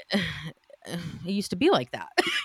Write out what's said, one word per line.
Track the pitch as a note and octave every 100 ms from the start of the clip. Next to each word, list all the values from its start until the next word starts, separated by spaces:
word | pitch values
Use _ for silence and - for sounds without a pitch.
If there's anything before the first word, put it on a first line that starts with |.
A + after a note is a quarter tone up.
<sighs> | -
it | G3+ E3 D3 D#3 - _ - - E3+ E3 A#2+ F3
used | G3+ -
to | F3+
be | D#4+
like | G3+ B2
that. | A2 E2+ -
<laughs> | - -